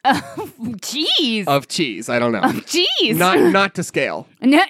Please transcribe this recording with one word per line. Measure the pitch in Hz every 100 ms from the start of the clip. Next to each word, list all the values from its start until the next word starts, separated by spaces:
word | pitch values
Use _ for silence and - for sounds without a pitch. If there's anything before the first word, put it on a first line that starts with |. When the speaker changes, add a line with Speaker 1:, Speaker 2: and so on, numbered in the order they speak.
Speaker 1:
Of | 254 277 - - 427 - 233 202
cheese. | - 277 320 381 262 220 170
Speaker 2:
Of | 139 -
cheese. | - 139 95 117
I | 120
don't | 120
know. | 107
Speaker 1:
Of | 135 - -
cheese. | 339 466 622 277 160
Speaker 2:
Not, | 180 190
not | - 196 196 -
to |
scale. | 165 156 117 80 -
Speaker 1:
<laughs> | -
N-, | 247 294 370